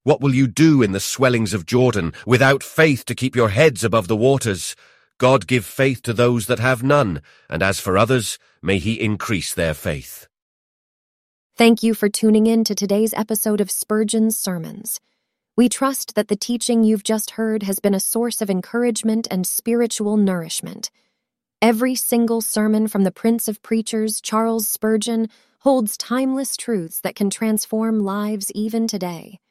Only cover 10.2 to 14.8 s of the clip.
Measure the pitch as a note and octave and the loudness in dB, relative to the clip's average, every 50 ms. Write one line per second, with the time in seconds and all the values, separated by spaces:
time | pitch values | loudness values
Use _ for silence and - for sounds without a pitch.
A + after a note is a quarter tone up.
10.2 | - _ _ _ _ _ _ _ _ _ _ _ _ _ _ _ _ _ _ _ | -20 _ _ _ _ _ _ _ _ _ _ _ _ _ _ _ _ _ _ _
11.2 | _ _ _ _ _ _ _ - A#3 A3+ A#3 A3 - A3+ A3 - G#3+ G3+ G3+ - | _ _ _ _ _ _ _ 4 4 4 6 4 2 0 0 2 0 -2 0 2
12.2 | - A3 G#3+ G#3+ A3 A3+ A3+ A3+ A3 - G#3 - G#3 F#3+ G3+ G#3 A3+ G#3+ - - | 2 4 4 6 4 4 2 2 0 0 -2 -4 -2 0 2 2 0 0 -2 -4
13.2 | G#3+ - A3 G#3+ - A3 G#3 G#3 G3+ F#3 - - - - G#3+ G#3+ A3+ G#3 - A3 | -4 -4 -4 -2 0 -2 0 0 -2 -2 -4 -8 -4 -2 0 0 0 0 2 2
14.2 | A3 A3 A3 - - G3 F3+ E3+ D#3+ D#3+ - - | 2 0 0 -2 -6 -6 -6 -6 -8 -12 -14 -14